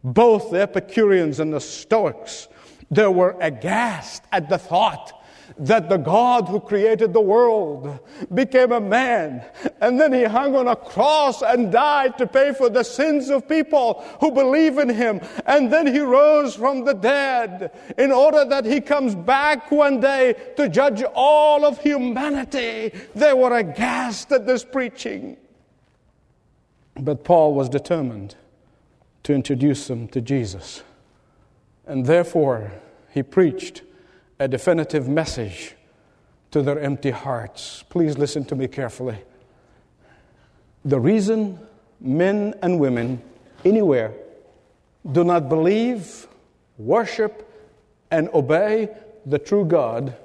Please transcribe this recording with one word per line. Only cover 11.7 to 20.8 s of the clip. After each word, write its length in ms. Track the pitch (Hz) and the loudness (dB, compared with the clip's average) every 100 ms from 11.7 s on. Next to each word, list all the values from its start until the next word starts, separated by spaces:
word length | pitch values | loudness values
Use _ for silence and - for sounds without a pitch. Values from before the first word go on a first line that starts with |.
died 460 | 220 294 294 262 262 | 2 2 2 0 -2
to 100 | 247 | 0
pay 280 | 269 285 | 2 2
for 160 | 269 247 | 2 0
the 120 | 226 | 0
sins 460 | 233 - 311 294 262 | -2 -2 0 0 0
of 180 | 277 - | -2 0
people 560 | 320 311 294 240 196 - - | -2 2 2 2 -2 -10 -2
who 100 | 302 | 0
believe 480 | 262 262 294 311 269 | 2 2 4 2 2
in 100 | 269 | 0
him, 320 | 220 240 196 - - - | 0 -2 -2 -8 -8 2
and 240 | 285 247 | 2 4
then 160 | 311 294 | 2 2
he 120 | 262 | 0
rose 560 | 277 254 294 302 277 | 2 4 6 4 2
from 300 | 208 247 269 | -2 -2 0
the 100 | 247 | -2
dead 800 | 208 214 285 277 254 220 180 175 - - - | 0 0 0 0 -2 -4 -8 -12 -14 -12 0
in 120 | 269 | 2
order 340 | 262 294 302 | 6 6 6
that 200 | 262 277 | 2 0
he 160 | 220 285 | 0 -2
comes 340 | - 294 262 | 0 0 0
back 560 | 190 180 269 294 294 - | -4 0 2 2 0 0
one 300 | 294 285 269 | 2 2 4
day 340 | 269 269 254 233 - - | 2 4 2 0 -6 -2
to 120 | 277 | 0
judge 340 | 170 | 2